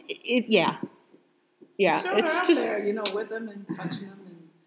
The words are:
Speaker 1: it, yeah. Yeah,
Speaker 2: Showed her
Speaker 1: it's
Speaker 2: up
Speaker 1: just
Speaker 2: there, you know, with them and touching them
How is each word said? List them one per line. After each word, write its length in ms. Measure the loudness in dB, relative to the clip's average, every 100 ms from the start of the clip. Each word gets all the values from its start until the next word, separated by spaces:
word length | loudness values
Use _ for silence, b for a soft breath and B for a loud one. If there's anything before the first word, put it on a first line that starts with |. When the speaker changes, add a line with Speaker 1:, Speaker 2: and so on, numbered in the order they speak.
| -14
Speaker 1:
it, 360 | -10 0 0 4
yeah. 280 | 4 4 0 -8 -14 _ -20 _ _ _ _ -10 0
Yeah, 220 | 2 2
Speaker 2:
Showed 180 | 0 0
her 60 | 2
Speaker 1:
it's 80 |
Speaker 2:
up 120 | 2 4
Speaker 1:
just 140 | 4
Speaker 2:
there, 240 | 2 -2
you 80 | -2
know, 100 | 0 -2
with 140 | -2 -6
them 200 | -8 -10
and 180 | -12 -10 -8
touching 320 | -8 -8 -12
them 120 | -18 -20 -20 -20 _